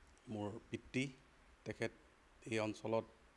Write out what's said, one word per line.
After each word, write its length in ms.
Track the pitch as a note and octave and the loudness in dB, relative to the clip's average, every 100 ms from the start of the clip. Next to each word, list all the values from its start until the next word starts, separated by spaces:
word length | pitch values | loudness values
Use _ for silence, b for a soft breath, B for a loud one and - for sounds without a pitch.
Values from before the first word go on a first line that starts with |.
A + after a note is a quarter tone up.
| - - - | -20 -16 -6
মোৰ 300 | G#2+ G#2 A2 - | -2 -2 -4 -6
পিতৃ। 380 | A2+ - B2 C#3 - - - - - - | -6 -2 -2 -2 -4 -20 -20 -20 -12 -6
তেখেত 260 | - A2+ - - - - - - | -2 -2 -2 -20 -20 -20 -10 0
এই 140 | A2 | 2
অঞ্চলত, 460 | G#2+ G#2 A2 A2+ A2 - - | 2 0 2 2 2 -8 -20